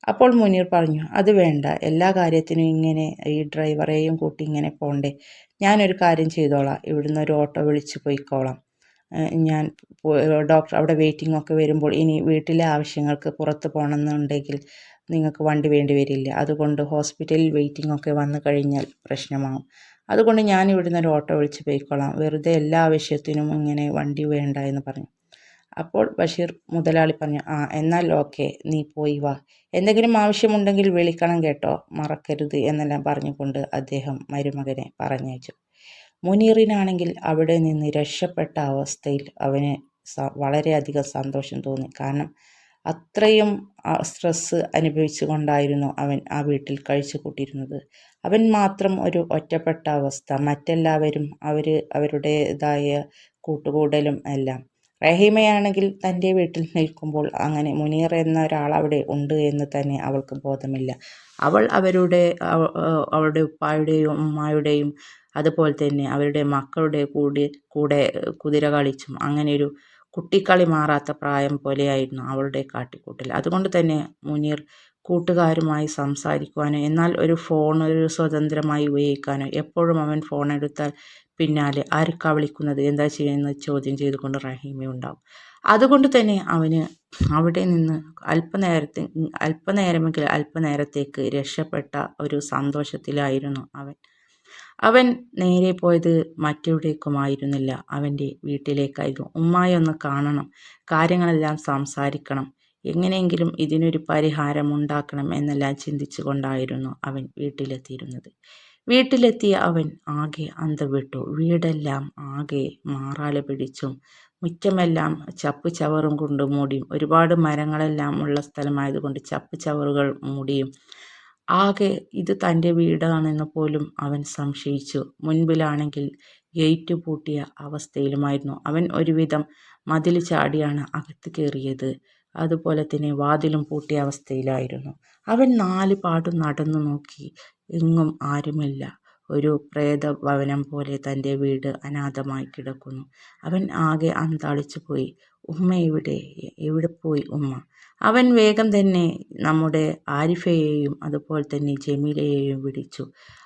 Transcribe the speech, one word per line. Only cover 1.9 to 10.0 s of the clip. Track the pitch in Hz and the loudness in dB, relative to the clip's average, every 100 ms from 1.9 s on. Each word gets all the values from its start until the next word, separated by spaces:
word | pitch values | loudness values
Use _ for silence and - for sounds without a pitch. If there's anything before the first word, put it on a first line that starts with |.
| 160 185 | 2 4
കാര്യത്തിനും | 185 170 160 160 165 160 | 4 4 2 2 2 2
ഇങ്ങനെ | 160 160 156 156 - - | 4 2 0 -2 -4 -4
ഈ | 151 | -2
ഡ്രൈവറെയും | 147 156 156 151 156 156 156 160 | -2 -2 -2 0 0 0 0 0
കൂട്ടി | 156 151 | -4 -4
ഇങ്ങനെ | 156 151 151 | -4 -2 -4
പോണ്ടേ, | 151 147 143 139 143 - - _ _ | -4 -4 -2 -4 -6 -16 -20 _ _
ഞാനൊരു | 196 214 196 | 4 4 4
കാര്യം | 185 175 160 160 | 4 4 4 2
ചെയ്തോളാം, | 165 147 143 139 143 | 2 2 2 2 -2
ഇവിടുന്ന് | - 151 147 151 | -2 -2 -2 -2
ഒരു | 151 | 0
ഓട്ടോ | 151 147 156 | 2 0 0
വിളിച്ച് | 151 147 147 - | 0 0 -2 -8
പോയിക്കോളാം. | 147 139 139 135 131 131 _ _ _ _ _ | -4 -4 -2 -4 -2 -6 _ _ _ _ _
ഏ, | - 156 165 | -4 -2 0
ഞാൻ | 160 156 151 - _ | 2 2 -2 -6 _
പോ-, | _ | _